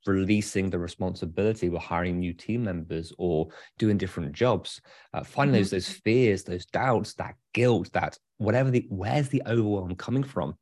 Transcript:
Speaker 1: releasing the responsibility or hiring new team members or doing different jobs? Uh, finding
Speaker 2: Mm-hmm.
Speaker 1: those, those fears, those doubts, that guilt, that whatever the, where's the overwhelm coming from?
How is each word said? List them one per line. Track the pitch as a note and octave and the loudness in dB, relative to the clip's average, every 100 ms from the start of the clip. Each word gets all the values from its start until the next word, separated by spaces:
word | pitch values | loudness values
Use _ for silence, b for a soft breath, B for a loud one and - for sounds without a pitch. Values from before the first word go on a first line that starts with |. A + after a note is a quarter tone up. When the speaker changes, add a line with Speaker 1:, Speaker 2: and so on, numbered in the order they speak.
| - | 2
Speaker 1:
releasing | G2 F#2+ G#2+ G#2+ G2+ F#2+ | 0 2 2 0 -2 -2
the | F2+ | -2
responsibility | F2 - F#2 F2 E2+ E2 G#2 A2 F2+ | -6 -4 -6 -4 -6 0 0 0 -2
or | E2+ | -2
hiring | - E2+ F2 F2 | -4 -2 0 -2
new | F2+ | -2
team | E2+ - A2+ | -6 -4 -4
members | A2+ F2 E2 E2 E2 - | -2 -4 -6 -6 -6 -4
or | F2+ D#2 D2+ B B _ | 0 0 0 B B _
doing | A2 G2+ | 2 2
different | F#2 - D2+ | 0 -4 -8
jobs? | C#2+ B2 G#2 - - B B B | 0 2 2 -2 -16 B B B
Uh, | - | -10
finding | - - C#3+ B2 | -8 0 4 4
Speaker 2:
Mm-hmm. | |
Speaker 1:
those, | F#2+ | 4
those | F#2+ F2+ | 0 -4
fears, | - - A#2 B2 F#2+ | -4 2 4 4 2
those | - F2+ - | -2 -8 -4
doubts, | - B2 A2+ A2+ - | -2 2 0 0 -8
that | - - _ | -10 -10 _
guilt, | - B2 A#2 G#2+ | 0 4 4 2
that | F2 D2+ - _ _ | -2 -2 -6 _ _
whatever | G#2 A#2 C3+ | 2 4 4
the, | B2 - | 2 0
where's | F#2+ G2+ C#3 C3+ | -4 0 0 2
the | C3+ - | 0 0
overwhelm | A#2 G#2+ G2+ F2+ F2+ | 2 2 0 -2 -6
coming | - B2 | -2 -2
from? | C3+ - D2 - | -2 -4 -4 -8